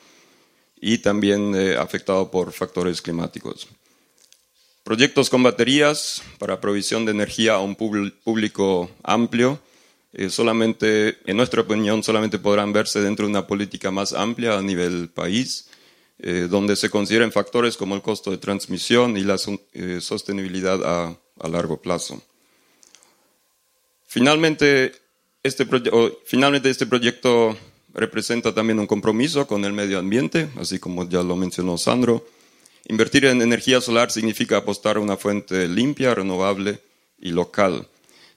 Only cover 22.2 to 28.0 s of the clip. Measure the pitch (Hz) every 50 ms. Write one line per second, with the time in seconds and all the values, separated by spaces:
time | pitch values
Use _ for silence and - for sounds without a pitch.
22.2 | - _ _ _ _ _ _ _ _ _ _ _ _ _ _ _ _ _ _ _
23.2 | _ _ _ _ _ _ _ _ _ _ _ _ _ _ _ _ _ - - 123
24.2 | 120 139 151 151 165 160 156 143 147 147 143 135 131 120 - - _ _ _ _
25.2 | _ _ _ _ - 135 131 - 135 110 - 127 120 120 - 117 117 107 - -
26.2 | - - - 123 135 143 143 143 123 135 131 - - 113 123 123 117 120 120 -
27.2 | - 127 120 117 117 110 107 104 - - _ _ _ _ - -